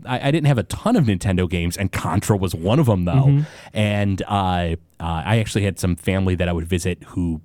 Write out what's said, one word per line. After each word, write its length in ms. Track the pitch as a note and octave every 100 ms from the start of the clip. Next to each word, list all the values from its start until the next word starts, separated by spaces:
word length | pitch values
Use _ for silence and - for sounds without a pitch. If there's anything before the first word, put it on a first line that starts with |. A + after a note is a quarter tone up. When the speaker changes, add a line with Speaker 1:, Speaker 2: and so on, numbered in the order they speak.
| -
Speaker 1:
I, 220 | B2+ C#3
I 20 |
didn't 160 | D#3 D3
have 100 | B2
a 40 |
ton 320 | - - G#3 A#3+
of 80 |
Nintendo 440 | A2+ F2+ G2+ F2+ F2+
games, 280 | F2+ E2+ -
and 160 | F#2+
Contra 440 | - F2+ F#2 - G#2
was 180 | F#2
one 240 | - F2 C#3+
of 100 | B2+
'em, 160 | G2
though. 80 | F2
Speaker 2:
Mm-hmm. 300 | C3+ C3+ C#3+ D3+ - -
Speaker 1:
And, 480 | - G#2 G#2 G2+ F#2+
uh, 100 | -
uh, 440 | G2+ F#2 F2+ E2+ E2 - -
I 400 | E2 E2 F#2 A#2
actually 260 | G#2 A2
had 140 | G2+ F2
some 180 | F#2 F2
family 380 | - F#2+ F#2+
that 140 | F2+ F2
I 40 |
would 140 | F2 E2
visit 360 | F2+ F#2 F2
who 380 | - - E2+ D#2+